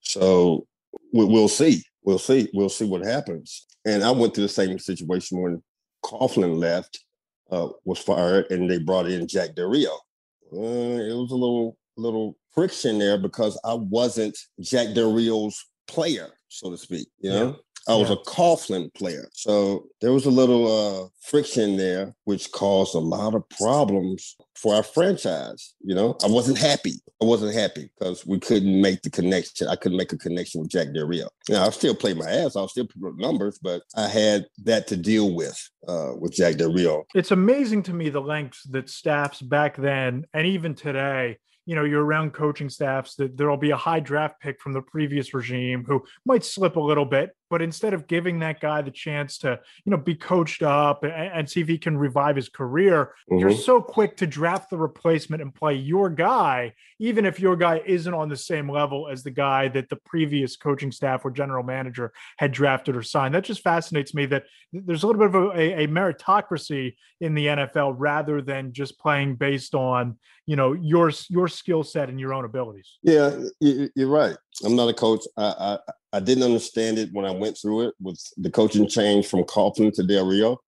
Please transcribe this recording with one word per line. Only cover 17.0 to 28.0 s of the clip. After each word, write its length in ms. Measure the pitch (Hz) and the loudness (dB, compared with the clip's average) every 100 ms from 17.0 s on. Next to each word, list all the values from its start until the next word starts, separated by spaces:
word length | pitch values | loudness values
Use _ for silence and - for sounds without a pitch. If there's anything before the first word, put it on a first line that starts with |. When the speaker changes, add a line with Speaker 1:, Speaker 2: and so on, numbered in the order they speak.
| - _ | -12 _
Speaker 1:
you 120 | 95 | -2
know? 160 | 98 123 | 0 -2
Speaker 2:
Yeah. 80 | 147 _ - - | -4 _ -12 0
Speaker 1:
I 80 | 113 | 2
was 140 | 101 | 2
Speaker 2:
Yeah. 60 | 98 | 0
Speaker 1:
a 20 | |
Coughlin 760 | - - 175 160 - 95 85 | -4 2 4 4 0 -6 -6
player. 340 | - 95 76 - | -8 -8 -8 -14
So 560 | - - 104 98 98 - _ | -8 0 2 2 -2 -6 _
there 100 | 117 | 2
was 140 | 135 139 | 2 4
a 40 | |
little, 360 | 127 127 120 113 | 6 6 6 4
uh, 420 | 110 104 95 92 _ | 2 0 -4 -10 _
friction 560 | - 147 143 - 107 98 | 0 0 2 0 2 2
there, 360 | 95 90 98 - | 0 -2 -6 -8
which 280 | - 95 - | -4 -4 -6
caused 420 | - 98 98 92 | -2 2 4 2
a 40 | 85 | 0
lot 360 | 82 98 107 | -2 -2 -2
of 140 | 110 - | -2 -4
problems 880 | - 107 143 120 98 92 92 - - _ | -4 2 2 2 2 -2 -6 -12 -20 _
for 200 | - 113 | -4 2
our 80 | 104 | 2
franchise. 920 | 107 - 180 185 104 82 60 - - _ | 2 2 2 2 -2 -4 -8 -14 -20 _
You 120 | - | -4
know, 200 | 92 113 120 | 0 0 0
I 40 | 104 | 2
wasn't 320 | 113 120 127 | 2 2 2
happy. 420 | 127 143 92 - _ _ | 2 2 -2 -8 _ _
I 20 | |
wasn't 300 | 113 117 104 | 2 2 2
happy 360 | 110 98 - 69 | -2 -2 -4 -16
'cause 280 | _ | _